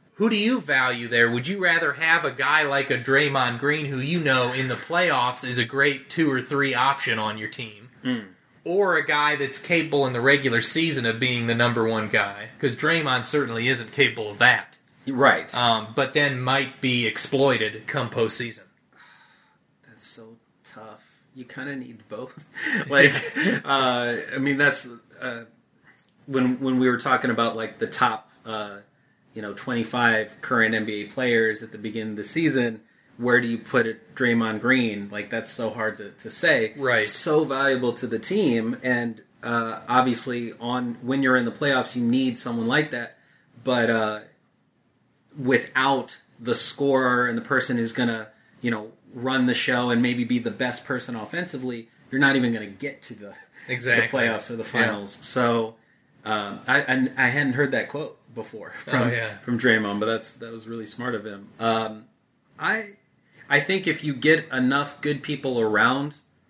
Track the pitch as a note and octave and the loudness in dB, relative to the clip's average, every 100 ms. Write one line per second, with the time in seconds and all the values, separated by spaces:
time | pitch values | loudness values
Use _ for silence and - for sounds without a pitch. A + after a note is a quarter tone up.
0 | _ - A3 G#3+ G#3+ B3+ D3+ C3+ B2+ A#2+ | _ -2 0 2 2 0 0 2 2 -2
1 | A#2 A#2 A#2 A#2+ B2+ G3+ F3+ E3 D#3+ C3 | 0 4 4 4 -2 0 2 2 0 0
2 | D#3+ E3 D#3 A#2+ C3+ D#3 D3 C#3 C#3 B2 | 2 2 2 -2 2 2 2 0 0 -2
3 | A#2+ C3+ D3 C#3 B2 A#2+ C#3 D3+ D3 C3+ | 4 4 4 2 0 0 0 0 -2 -4
4 | C3+ E3+ D3 C3 B2 B2+ C3 A#2+ - E3+ | -2 0 2 4 2 0 -2 -4 -2 0
5 | F3+ C3+ B2 B2+ B2+ B2 A2+ C3+ C#3+ C3+ | 2 2 2 -2 -4 -2 -2 2 2 0
6 | - - D#3 C3 B2+ C#3+ C#3 A#2+ B2+ C#3 | -6 0 2 2 0 0 0 2 2 2
7 | - A2+ G#2+ G#2+ G#2 - A2+ G#2 B2 - | -2 0 -2 -4 -10 -10 -12 -14 -20 -8
8 | C3 A#2+ G2 F2+ _ _ E3 F#3 G3 D#3+ | -4 -4 -6 -20 _ _ -2 2 4 2
9 | D3+ D3 D3 D3 C3+ - - E3+ D3+ C#3+ | 2 2 2 0 -4 -6 0 0 2 2
10 | C3+ B2 B2+ C#3+ C3+ A#2 - E3 E3 C#3 | 2 2 4 4 4 2 2 0 0 0
11 | A#2 A2+ B2+ A#2+ A#2 A#2 A#2+ A#2 A2+ A2 | -2 0 0 0 0 2 2 2 0 0
12 | G#2+ A2 G2+ G2+ A2 - C#3+ A#2 D3+ E3 | 0 0 0 -6 -14 -4 -4 0 0 0
13 | D3+ B2 A#2 D3+ B2 A#2 B2 B2+ A2 - | 0 -2 0 -2 0 -2 0 -2 -4 0
14 | B2+ A#2 G#2+ G#2 B2 A2+ - - _ _ | 0 2 -8 2 4 4 -2 -20 _ _
15 | - B2+ C3+ F#2+ E2 B2 A#2+ A2 G#2+ A2 | -6 4 4 4 -2 0 2 2 0 -2
16 | C3+ D3 C#3+ B2+ B2+ C3+ C3 - C3 B2 | 0 2 0 0 0 0 -2 -4 -2 0
17 | A2+ - - C3+ C#3 A#2+ A2 G#2+ - D3 | 0 -4 -2 2 4 4 0 -4 -6 -6
18 | A#2+ A#2+ A2+ - A#2+ - - _ _ _ | -4 0 0 0 -4 -10 -20 _ _ _
19 | - - _ _ _ _ _ _ A2 A2+ | -20 -20 _ _ _ _ _ _ _ -18
20 | - - A2+ A#2 _ _ - - G#2+ G#2+ | -16 -16 -18 -20 _ _ -20 -20 -18 -20
21 | _ _ _ C3 B2 - C3+ C#3 B2 A2+ | _ _ _ -20 -16 -12 -8 -10 -12 -18
22 | - G#2+ C3 - - - - - - C#3 | -14 -12 -12 -16 -18 -8 -4 -2 2 6
23 | C#3+ C3+ - - A#3 - - C#3 B2+ B2 | 6 4 -4 -2 0 0 0 2 2 0
24 | A#2+ A#2 - C3+ C#3 C#3 C#3+ C3+ B2 A#2 | -2 -4 -6 -2 -2 4 4 2 -8 -16
25 | _ - B2+ A#2 A2+ _ _ _ _ - | _ -12 -10 -10 -14 _ _ _ _ -20
26 | _ _ - C3 B2+ B2+ C3+ B2+ B2+ A#2+ | _ _ -4 0 2 0 0 2 2 2
27 | C3+ B2+ C3 A2+ A#2 A2 A2 - A2+ - | 2 0 2 0 0 -2 -8 -6 -6 0
28 | B2 - - _ A2+ G#2+ G#2 G2+ G#2 _ | 0 0 -10 _ -10 -8 -8 -12 -20 _
29 | _ _ _ A2 G#2 G2 - A#2+ A2+ B2 | _ _ _ -12 -10 -10 -4 -4 -2 2
30 | A#2+ A2 G#2 - - B2 A2 A2 G#2+ G#2 | 4 4 -2 -8 -2 2 4 2 -2 -6
31 | G#2 - B2+ A#2 A2+ G#2+ A2+ G#2+ G#2+ A2 | -8 -2 2 4 2 0 -10 -10 -8 -6
32 | A2 G#2 G#2 D#3+ D#3+ C3 A#2+ A2 _ _ | -6 -8 -6 0 2 2 0 -4 _ _
33 | _ - A#2+ B2 A#2+ A#2 - B2+ A2+ G#2+ | _ -4 2 2 2 -4 0 0 0 -4
34 | - - B2 A#2 A2 G#2+ A#2+ C3 A#2 G2+ | -14 -2 2 2 0 -2 2 2 2 -2
35 | G2+ G#2 G2+ A2+ A2 - A2+ A2+ A2 G#2 | -8 -10 -8 -8 -8 -6 -6 -4 -6 -6
36 | G#2 - A2+ - E3+ C#3 A2 - C3+ A#2 | -16 -14 -12 -2 2 4 2 -2 0 2
37 | G#2 - E3+ D#3 C#3+ C3+ C#3 C3 B2 A#2 | 2 0 2 2 2 2 2 2 0 -2
38 | A#2+ A2 - G3+ F3 A#2 A2+ B2+ B2+ B2 | -4 -4 -2 2 2 2 0 -2 0 0
39 | A#2 A2 - _ A#2 A#2 A2+ A2 - B2+ | 0 -6 -18 _ -2 -2 -2 -8 0 2
40 | B2+ A#2 - A#2+ A#2 - A#2+ B2 B2 A#2 | 4 0 -2 -6 -6 -8 -4 -4 -4 -6
41 | B2 C#3 C3+ B2+ A#2 A2+ C#3+ C3 A#2 B2+ | -4 0 4 4 2 -2 0 0 0 -2
42 | A#2 B2+ C3 A#2 B2 A#2 A2+ C#3+ D#3 A#2+ | 2 2 0 -2 -6 -2 0 0 0 -6
43 | A#2 - _ _ _ - C3 B2 A2+ A2+ | -10 -16 _ _ _ -8 -2 2 2 2
44 | G#2+ G#2+ - _ _ _ _ _ _ _ | 0 -4 -12 _ _ _ _ _ _ _
45 | _ _ _ - B2+ B2 - C3 C3+ C3+ | _ _ _ -6 2 2 2 0 2 0
46 | A2+ - _ _ A#2 A2+ - - C#3 C3 | -2 -16 _ _ -4 0 0 0 2 4
47 | B2+ B2 B2 A#2 - C3+ B2 A#2+ A2+ - | 4 2 2 -2 0 0 0 -2 -2 0
48 | A#2+ A2+ G#2+ _ _ _ A#2+ A2+ G#2+ - | -2 -2 -8 _ _ _ -4 -4 -6 -18
49 | _ B2 B2+ C3 B2+ A#2+ - B2 B2 A#2 | _ -8 -2 2 2 2 0 0 2 2
50 | B2 A#2+ A#2 B2 A2+ G#2 B2+ A#2+ - B2+ | 2 0 0 -2 -2 -4 -4 -4 -6 -8
51 | - A#2 G#2 E3 F3 C3+ B2+ A#2 A2+ _ | -6 -10 -8 -8 -8 -8 -8 -8 -12 _
52 | _ C3 C#3 C3+ B2 A2+ G#2 G2+ C#3 C#3 | _ 2 4 4 2 0 -6 -10 -12 -12
53 | - G2+ G2+ - - - - B2 B2 A#2 | -18 -16 -16 -20 -20 -20 -8 -6 2 2
54 | A2+ C3+ A#2 A2 - A#2 A2 A#2+ A#2 G#2 | 2 0 0 -2 -6 -8 -4 0 0 0
55 | G2+ - - B2+ A#2+ A#2 A2+ - _ _ | -6 -8 -4 2 2 2 0 -8 _ _
56 | _ _ G#2+ G#2+ G2+ G2+ - C#3 C#3+ C3 | _ _ -4 -4 -4 -8 0 2 2 0
57 | B2+ C3 B2+ C#3 C#3 B2 C#3 B2 G2 C#3+ | 0 2 2 2 0 0 0 0 -2 -8
58 | D3 - _ A#2 G#2+ A2 E2 - - C3+ | -10 -12 _ -14 -12 -14 -16 -16 -4 0
59 | B2 A#2 A2+ G2+ - A#2+ B2 A2+ G#2 G2+ | 0 0 -4 -8 -4 2 4 4 2 -2
60 | G#2+ A2+ - - A#2 A#2 A2 A#2 G#2+ - | -2 -2 -6 -14 -16 -14 -12 -10 -10 -8
61 | B2 A2+ G#2 G2+ G#2 - A2+ A2+ A2 G#2+ | -6 -6 -8 -14 -18 -4 0 0 -2 -8
62 | - _ _ _ _ - D#3+ G#3+ G#3 G3+ | -18 _ _ _ _ -6 -2 -2 -6 -18
63 | _ _ _ _ - C#3+ D3 F#3+ F3+ - | _ _ _ _ 0 0 2 0 0 -2
64 | D3+ B2+ C#3+ D#3 - C3 B2+ C#3 C#3+ - | -4 0 4 4 2 0 2 2 0 -4
65 | D3 C#3+ D3 C#3+ C#3 A#2+ A2 G#2 A#2 C3 | -4 -4 -4 -4 -2 0 2 4 4 2
66 | D3 - _ _ _ | -4 -10 _ _ _